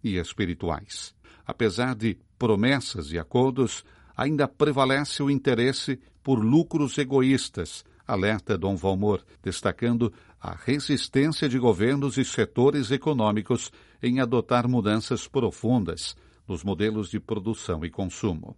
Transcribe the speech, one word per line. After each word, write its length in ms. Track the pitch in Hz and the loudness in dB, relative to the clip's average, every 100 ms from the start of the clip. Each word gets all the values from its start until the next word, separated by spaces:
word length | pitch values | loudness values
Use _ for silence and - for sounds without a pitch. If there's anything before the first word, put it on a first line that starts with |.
e 160 | 120 92 | -2 -4
espirituais. 960 | 82 - 95 87 85 78 101 - - _ - - - | -4 -4 -4 -4 -4 -6 -8 -16 -16 _ -20 -20 -12
Apesar 480 | - 113 92 127 | 0 0 0 -4
de 240 | 113 113 95 _ _ | -2 -4 -4 _ _
promessas 720 | 120 101 120 139 - 101 73 | 0 2 4 2 -2 -10 -6
e 80 | 82 | -8
acordos, 680 | 78 123 131 127 120 - - - - | -2 2 2 2 -2 -2 -16 -20 -18
ainda 320 | - 135 151 139 | -6 -4 0 -2
prevalece 760 | _ 147 135 131 135 143 - | _ 0 2 2 2 -2 -2
o 80 | 143 | 0
interesse 680 | 139 135 120 123 135 - 131 _ _ | 0 2 2 2 0 -4 -6 _ _
por 220 | - 127 | 0 2
lucros 540 | 110 147 165 160 143 - | 6 4 4 0 -2 -2
egoístas, 880 | 135 135 131 131 - - 85 - - _ - | 0 2 4 2 0 -8 -10 -10 -20 _ -6
alerta 520 | 101 98 107 - 98 | 0 0 0 -2 -2
Dom 180 | 95 98 | 0 0
Valmor, 480 | 95 95 104 98 _ _ | 0 0 0 0 _ _
destacando 720 | - 90 101 - 117 117 117 - - _ | -8 -4 -4 -2 -2 0 0 -4 -20 _
a 160 | - | -12
resistência 920 | - - 143 - 139 - 135 147 151 151 | -8 -2 -2 0 -2 0 2 2 0 0
de 100 | 123 | 2
governos 600 | 117 90 113 139 139 127 | 2 4 2 2 0 0
e 60 | |
setores 680 | 123 - 104 - 131 143 113 | -2 0 0 4 4 4 0
econômicos 840 | 131 156 143 107 107 101 120 - - - _ | -2 0 2 2 0 -2 -4 -4 -16 -20 _
em 180 | 123 127 | -2 0
adotar 480 | 123 123 - 123 120 | 2 0 2 2 2
mudanças 580 | 123 101 107 - 117 - | 2 2 0 0 -6 -2
profundas 880 | 139 117 - 110 123 87 80 - - _ _ - | 0 0 -2 0 2 0 -6 -10 -12 _ _ -10
nos 160 | 90 | -6
modelos 460 | 98 87 107 107 101 | -4 0 0 -2 -4
de 100 | 107 | -8
produção 640 | - 107 98 110 - 82 | -6 -6 -4 -6 -4 -6
e 60 | 82 | -6
consumo. 680 | - 95 - 107 82 - | -6 -8 -4 -4 -4 -10